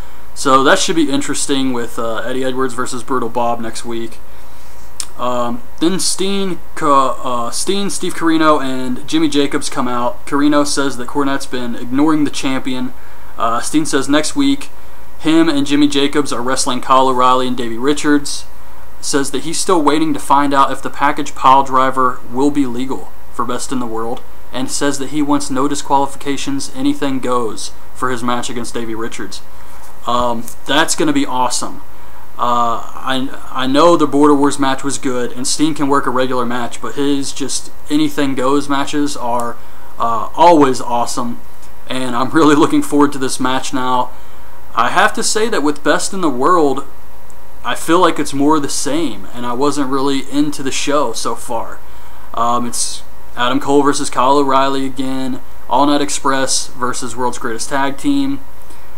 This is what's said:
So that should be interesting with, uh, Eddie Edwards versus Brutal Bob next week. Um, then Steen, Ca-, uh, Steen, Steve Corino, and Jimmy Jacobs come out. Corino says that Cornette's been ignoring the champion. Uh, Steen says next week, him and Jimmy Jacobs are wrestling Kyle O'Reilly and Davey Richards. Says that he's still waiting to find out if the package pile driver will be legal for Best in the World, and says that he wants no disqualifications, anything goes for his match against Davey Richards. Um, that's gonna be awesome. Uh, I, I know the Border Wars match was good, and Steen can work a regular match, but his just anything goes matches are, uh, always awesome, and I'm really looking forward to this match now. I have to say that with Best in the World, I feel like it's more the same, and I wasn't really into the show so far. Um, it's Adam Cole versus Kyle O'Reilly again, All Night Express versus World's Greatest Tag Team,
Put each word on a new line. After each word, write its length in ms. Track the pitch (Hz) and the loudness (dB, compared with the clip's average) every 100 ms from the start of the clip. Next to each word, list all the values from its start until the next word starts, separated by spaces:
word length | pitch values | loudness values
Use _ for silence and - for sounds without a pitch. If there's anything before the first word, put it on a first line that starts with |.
| - - - | -2 -2 -2
So 300 | - 143 135 | 0 4 4
that 160 | 139 190 | 6 4
should 160 | - 165 | 2 2
be 160 | 147 | 2
interesting 600 | 139 143 139 - 139 131 | 0 0 -2 0 0 0
with, 260 | 120 117 - | 0 -2 -2
uh, 200 | 117 110 | -2 -2
Eddie 260 | 117 131 131 | -2 -2 -2
Edwards 280 | 127 131 | -2 -2
versus 300 | 120 123 127 | -2 -2 -2
Brutal 260 | 113 127 113 | -2 -2 0
Bob 300 | 120 117 117 | 0 0 0
next 240 | 113 - | -2 -4
week. 360 | 120 117 113 - - - - - - - - - - - | -2 -2 -2 -2 -2 -2 -2 -2 -2 -2 -2 -2 -2 -2
Um, 420 | 123 123 120 120 - - | -2 -2 -2 -2 -2 0
then 200 | 165 185 | 0 0
Steen, 580 | - - 190 196 196 165 - | 0 0 0 0 -2 -2 -2
Ca-, 380 | - 156 139 131 - | 0 2 4 2 0
uh, 300 | 127 120 117 | -2 -2 -2
Steen, 400 | - - 196 196 | -2 -2 -2 -2
Steve 240 | - 180 - | -2 -2 0
Corino, 440 | 165 160 156 147 | 2 4 4 2
and 460 | 135 131 127 123 - | 0 -2 -2 -2 0
Jimmy 200 | 160 156 | 0 2
Jacobs 420 | 143 139 147 - | 2 2 0 -2
come 180 | 143 123 | -2 -2
out. 380 | 123 123 - - | 0 -2 -2 -2
Corino 400 | 143 147 147 143 | 2 2 2 2
says 320 | 147 139 120 | 0 0 -2
that 100 | 120 | -2
Cornette's 380 | 147 139 139 - | 0 0 0 -2
been 300 | 127 120 117 | -2 -2 -2
ignoring 480 | 123 131 156 156 | 0 2 2 2
the 80 | 139 | 0
champion. 640 | - 139 131 131 127 131 - - - - - | 0 -2 -2 -2 -2 -2 -2 -2 -2 -2 0
Uh, 240 | 113 117 | 0 0
Steen 240 | - 151 151 | 0 0 2
says 240 | 139 127 | 0 2
next 260 | 147 147 143 | 2 2 0
week, 340 | 139 139 - - - - - - | 2 0 -2 -2 -2 -2 -2 -2
him 280 | 160 160 165 | 2 4 4
and 200 | 143 139 | 2 2
Jimmy 200 | 143 147 | 2 2
Jacobs 460 | 139 143 151 135 | 2 0 0 0
are 80 | 120 | -2
wrestling 400 | 120 131 139 123 | -2 -2 -2 -2
Kyle 280 | 127 131 131 | 2 4 4
O'Reilly 360 | 127 127 127 127 | 2 2 2 0
and 100 | 123 | -2
Davey 200 | 117 113 | -4 -2
Richards. 680 | 135 147 151 147 139 - - - - - - - | 0 0 2 0 0 -2 -2 -2 -2 -2 -2 -4
Says 300 | - 143 135 | -2 -2 -2
that 140 | 127 | -2
he's 160 | 156 160 | -2 -2
still 220 | - 180 | 0 2
waiting 300 | 143 156 160 | 2 2 0
to 60 | 131 | 0
find 360 | - 139 143 139 | 2 2 4 2
out 160 | 135 | 2
if 100 | 127 | 0
the 80 | 127 | -2
package 460 | - 143 151 139 - | 0 0 0 -2 2
pile 280 | 135 135 | 4 4
driver 560 | 131 131 131 131 127 123 - | 4 2 2 2 0 0 -2
will 180 | 120 143 | 0 0
be 160 | 143 131 | 2 0
legal 460 | 120 131 113 - - - | -2 -2 -2 -2 -2 -2
for 140 | - 120 | -2 -2
Best 260 | 120 - | -2 -2
in 80 | 127 | -2
the 60 | 117 | -2
World, 380 | 110 117 127 - - - | -2 -2 -2 -2 -2 -2
and 200 | 123 131 | -2 -2
says 260 | - 143 131 | -2 0 0
that 120 | 127 | -2
he 120 | 151 | 0
wants 300 | 143 143 - | 2 0 0
no 160 | 131 143 | 0 0
disqualifications, 1040 | 139 - 139 139 - 143 135 143 135 - | 0 0 2 2 0 -2 -2 -2 -2 -2
anything 460 | 131 143 143 143 131 | -2 0 0 0 0
goes 540 | 120 123 110 98 - - - | 0 0 0 -2 -2 -2 -2
for 160 | - 127 | -2 0
his 140 | 120 | 0
match 260 | 123 120 120 | 0 -2 -2
against 240 | 120 107 | -2 -2
Davey 220 | 120 113 110 | -2 -2 -2
Richards. 480 | 113 - 98 - - - - - - - - | -4 -4 -4 -2 -2 -2 -2 -2 -2 -2 0
Um, 380 | 123 123 117 - - - | 2 2 0 0 -2 0
that's 300 | 143 165 - | 2 2 2
gonna 180 | 160 | 2
be 140 | 139 139 | 0 0
awesome. 560 | 127 123 - 107 95 - - - - - - | 0 0 0 -2 -2 -2 -2 -2 -2 -2 -2
Uh, 420 | 120 120 117 110 - - | 0 0 0 0 -2 -2
I, 440 | 131 131 131 - - | -2 -2 -2 -2 -2
I 160 | 127 131 | -2 2
know 280 | 143 170 165 | 4 6 4
the 120 | 143 | 4
Border 260 | 139 147 | 4 4
Wars 240 | 139 139 135 | 4 2 2
match 260 | 135 131 | 0 0
was 140 | 143 117 | -2 -2
good, 340 | 135 123 120 | -2 -2 -2
and 120 | 123 127 | -2 -2
Steen 300 | - 156 151 | 0 0 0
can 140 | 139 | 0
work 180 | 139 131 | 0 2
a 20 | |
regular 340 | 123 131 127 | 0 0 0
match, 380 | 120 123 117 - | -2 -2 -2 -4
but 140 | 117 143 | -4 -2
his 360 | 143 139 131 | 0 0 -2
just 380 | - 127 - - - - | -2 -2 -2 -2 -2 0
anything 460 | 151 151 151 135 | 0 0 0 0
goes 340 | 127 131 143 131 | 0 2 2 0
matches 480 | 139 135 147 143 131 | 0 0 0 0 -2
are, 420 | 120 120 117 - - - - - | -2 -2 -2 -2 -2 -2 -2 -2
uh, 300 | 117 113 - | 0 0 -2
always 480 | - 170 160 135 123 | 4 6 6 4 2
awesome, 580 | 127 120 117 135 120 120 - - - - - | 0 0 0 -2 -2 -2 -2 -2 -2 -2 -2
and 280 | 131 127 120 | -2 -2 -2
I'm 160 | 127 | 2
really 240 | 156 151 147 | 4 6 6
looking 260 | 165 147 | 4 2
forward 300 | - 143 143 | 2 2 2
to 80 | 143 | 2
this 200 | 131 - | -2 -2
match 360 | 131 131 - 135 | -2 -2 -2 -2
now. 340 | 127 139 - - - - - - - | 0 0 0 -2 -2 -2 -2 -2 0
I 160 | - 120 | 2 2
have 240 | 175 202 | 4 2
to 100 | 233 | 2
say 260 | - 214 226 | 0 0 0
that 120 | 196 | 0
with 220 | 147 147 | 0 0
Best 300 | 147 175 - | 0 0 0
in 80 | 190 | 0
the 100 | 165 | 0
World, 560 | 123 147 180 147 131 - - - - - - - - | 2 2 4 2 0 -2 -2 -2 -2 -2 -2 -2 -2
I 120 | 120 123 | -2 -2
feel 240 | - 175 | 2 4
like 180 | 170 156 | 4 2
it's 160 | 143 | 0
more 260 | 139 143 156 | 2 2 2
the 100 | 135 | 2
same, 580 | - 139 151 131 101 - 120 | 0 0 0 0 -2 -2 -2
and 100 | 120 | -2
I 80 | |
wasn't 380 | 120 143 143 131 | 0 0 0 0
really 360 | 135 139 135 131 | 0 0 0 0
into 320 | 143 147 143 | 0 0 0
the 80 | 131 | -2
show 420 | - - 147 123 | -2 0 0 0
so 220 | 110 127 113 | -2 -2 -2
far. 440 | - 117 95 - - - - - - | -2 -2 -2 -2 -2 -2 -2 -2 -2
Um, 320 | - 120 120 120 | 0 0 0 0
it's 380 | - - - - - - - | -2 -2 -2 -2 -2 -2 0
Adam 240 | 120 135 | 0 0
Cole 240 | 143 143 | 2 4
versus 260 | 139 143 135 | 4 2 0
Kyle 280 | 131 131 143 | 2 2 4
O'Reilly 500 | 135 135 135 135 135 | 4 2 2 0 -2
again, 540 | 135 131 131 131 131 - - - | -2 -2 -2 -2 -2 -2 -2 0
All 160 | 127 143 | 2 2
Night 160 | 147 | 2
Express 640 | 143 - 139 135 131 - - | 0 0 0 0 0 0 -2
versus 480 | - 123 - 123 123 | -2 -2 -2 -2 -2
World's 220 | 123 - | -2 0
Greatest 320 | 123 113 - | -2 -2 -2
Tag 280 | 139 139 - | 0 0 0
Team, 420 | 147 139 135 139 - - - - - | 0 2 0 0 -2 -2 -2 -2 -2